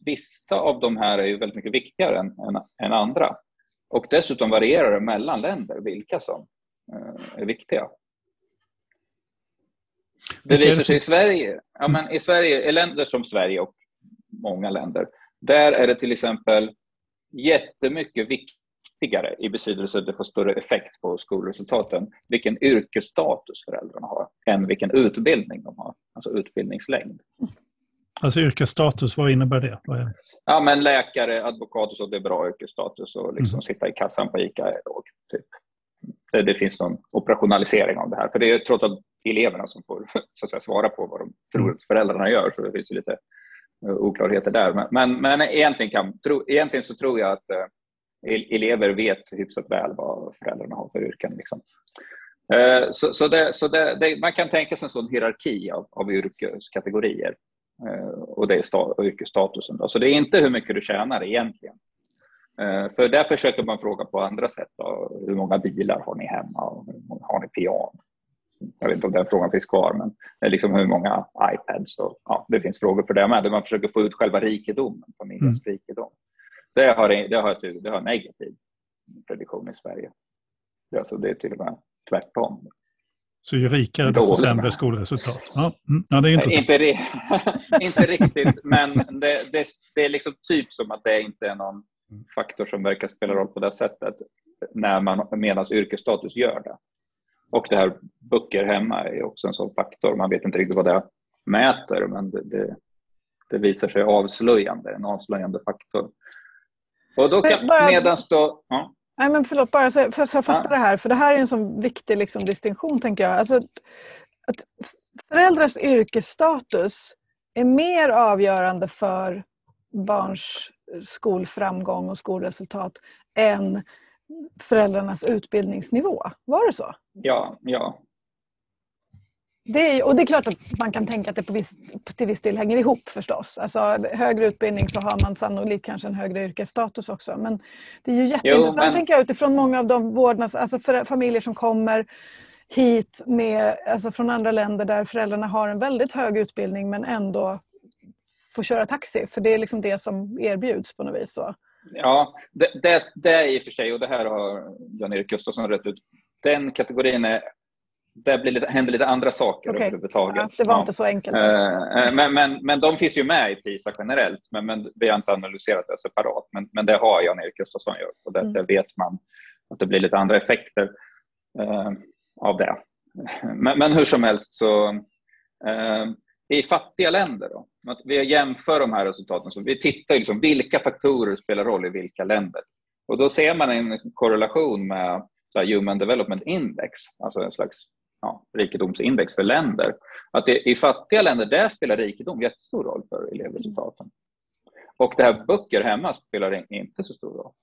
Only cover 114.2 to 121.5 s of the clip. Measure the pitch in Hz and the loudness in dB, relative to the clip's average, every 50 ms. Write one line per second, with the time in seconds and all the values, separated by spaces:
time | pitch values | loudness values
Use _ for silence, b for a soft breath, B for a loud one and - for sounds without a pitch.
114.2 | B B B _ - - - - - _ _ - - - _ _ _ _ _ - | B B B _ -8 -8 -8 -8 -10 _ _ -20 -20 -20 _ _ _ _ _ -20
115.2 | - - 302 339 359 370 330 320 302 254 - - - 277 262 226 208 - - 220 | -12 0 4 6 6 6 6 4 2 2 2 -2 2 4 4 4 4 2 -2 -4
116.2 | - - - - 311 320 311 254 - - - 170 180 208 - - - - _ _ | -4 -4 -2 2 2 2 2 0 -4 -2 -2 0 0 -2 -4 -8 -18 -20 _ _
117.2 | _ _ _ _ _ _ - 233 247 254 262 285 330 349 359 330 311 269 214 240 | _ _ _ _ _ _ -2 2 4 4 4 4 4 2 2 2 4 4 6 6
118.2 | 233 214 202 190 202 196 190 185 180 185 185 175 190 180 - - 208 190 185 185 | 6 4 4 4 4 2 2 2 0 0 0 -2 -6 -6 -4 -4 -4 -2 -2 -2
119.2 | 190 185 175 196 - _ _ _ _ _ _ _ _ _ - 196 190 208 208 196 | -4 -6 -6 -8 -12 _ _ _ _ _ _ _ _ _ -8 -8 -4 -2 -2 -2
120.2 | 190 190 190 - - - - - - - _ _ _ - 175 170 - - - - | -2 -4 -6 -8 -10 -12 -12 -12 -14 -16 _ _ _ -16 -16 -16 -16 -16 -16 -4
121.2 | - 220 185 185 175 - | -2 -2 0 0 -4 -6